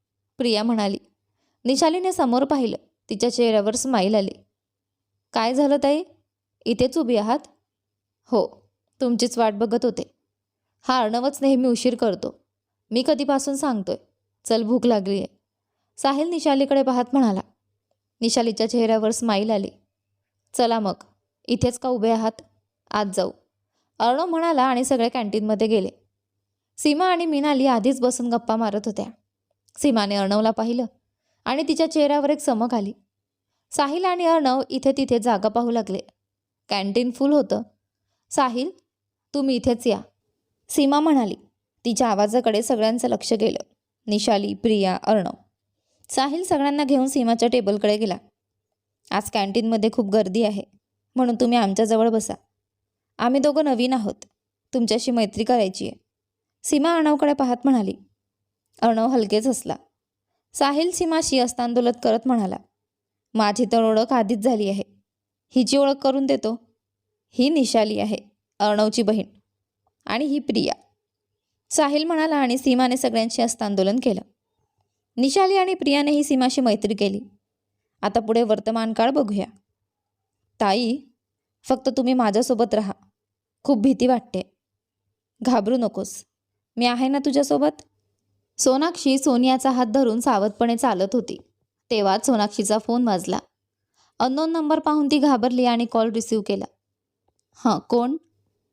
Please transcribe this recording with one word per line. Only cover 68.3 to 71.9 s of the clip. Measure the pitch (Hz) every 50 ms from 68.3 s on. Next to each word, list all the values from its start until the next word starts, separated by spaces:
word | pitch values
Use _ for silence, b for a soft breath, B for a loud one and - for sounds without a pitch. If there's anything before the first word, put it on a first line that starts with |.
| _ _ _ _ _ -
अर्णवची | 208 208 208 208 214 214 214 247
बहीण, | 220 196 220 214 - - _ _ _ _ _ _ _ _ _ _ _ _ _ _ -
आणि | - - 240 302
ही | 285 277 294
प्रिया," | 294 - 220 - - - - - _ _ _ _ _ _ _ _ _ _ _ _ _ _ _ _ _ -
साहिल | - - 302 285